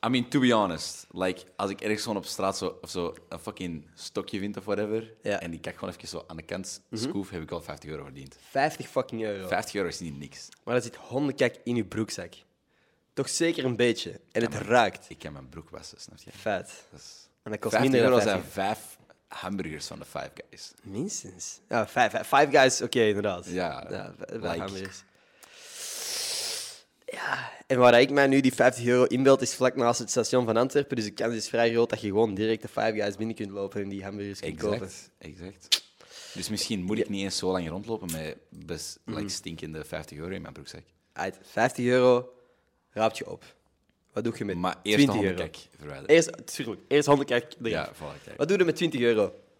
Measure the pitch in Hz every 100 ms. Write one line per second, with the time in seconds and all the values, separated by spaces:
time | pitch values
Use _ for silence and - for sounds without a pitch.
0 | 110 127 123 147 127 113 101 78 - -
1 | - 85 92 92 - _ 101 95 107 107
2 | - 104 87 - 95 98 92 - - -
3 | 85 - _ 85 - - 90 80 73 -
4 | - - 95 104 101 101 101 101 104 110
5 | 113 - 104 101 87 82 - - 95 90
6 | - 85 - 82 80 92 95 - _ 110
7 | 123 101 95 90 80 85 80 76 78 78
8 | 69 95 135 - - 135 147 151 127 -
9 | 123 117 110 101 92 92 110 101 90 -
10 | 85 69 73 - - - - 123 117 -
11 | - 123 147 135 123 - - 120 95 107
12 | 110 - 87 - _ _ _ _ _ _
13 | _ - 139 - 165 165 131 117 120 117
14 | - - _ - 117 101 92 120 107 -
15 | - - 85 71 65 80 78 76 76 -
16 | - - - - - 98 - - - 73
17 | - - - _ - 107 117 107 131 131
18 | 110 123 107 95 87 - 98 110 - -
19 | _ _ _ - 92 98 82 76 - 76
20 | 73 - 67 - - - - - 98 98
21 | 180 - 107 92 - - _ 117 107 -
22 | 113 - - 139 147 139 131 127 117 123
23 | 110 101 104 90 87 87 87 67 - 98
24 | 95 - - - 85 85 95 98 98 -
25 | - _ _ _ - - - - - -
26 | - - - - - - - - _ _
27 | - - - - - - - 127 123 120
28 | 131 143 139 135 131 - 127 123 120 123
29 | 127 123 135 135 127 - 131 120 120 120
30 | 113 - 113 131 117 110 131 147 139 120
31 | 104 - 117 117 - 113 117 117 117 110
32 | 107 98 113 98 110 113 - - 110 107
33 | 104 101 110 110 104 101 98 104 101 98
34 | 98 101 101 98 - 80 107 107 95 -
35 | - _ 90 76 87 104 - - - _
36 | - - - - 90 104 - 107 90 107
37 | - 98 98 - 92 92 85 85 107 113
38 | 95 80 78 - _ 78 78 82 - -
39 | - - 104 - - 82 80 78 76 80
40 | 78 73 82 95 - 76 71 87 - _
41 | _ - 95 - - - 120 - 123 127
42 | 127 123 123 - _ _ _ _ _ -
43 | 110 - - - - _ _ _ _ _
44 | _ - 113 110 104 87 90 - 101 104
45 | 143 104 98 90 82 - - _ 147 139
46 | 143 160 160 - - - 123 101 - 143
47 | 143 143 139 123 120 - 113 101 73 -
48 | 76 73 - - 151 196 175 156 170 139
49 | 120 110 98 - _